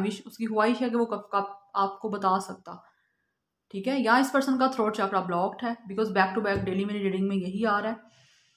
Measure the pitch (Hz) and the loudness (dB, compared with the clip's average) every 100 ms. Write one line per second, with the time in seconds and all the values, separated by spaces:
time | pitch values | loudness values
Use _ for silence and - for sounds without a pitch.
0 | 196 208 - - 220 214 220 247 247 233 | 0 -4 -10 -8 -2 2 2 2 0 0
1 | 226 208 - 196 196 - _ 202 196 - | 0 -2 -2 -2 -2 -8 _ -2 -2 -2
2 | 220 202 196 190 190 185 - 180 - _ | -6 -2 2 0 -2 -14 -16 -20 -20 _
3 | _ _ _ _ _ _ _ 196 226 269 | _ _ _ _ _ _ _ -6 -2 0
4 | 220 247 269 269 269 254 262 262 214 214 | 4 4 4 2 2 2 2 2 0 0
5 | 196 196 180 175 185 - 233 233 190 196 | 0 0 0 0 -2 -2 -6 -6 -6 -4
6 | 220 190 190 - 202 196 190 185 208 208 | 0 2 2 2 0 0 0 -2 -2 -2
7 | 196 185 196 196 180 196 226 202 220 233 | -2 0 0 -2 -2 -2 0 0 -2 -6
8 | - _ _ _ _ | -12 _ _ _ _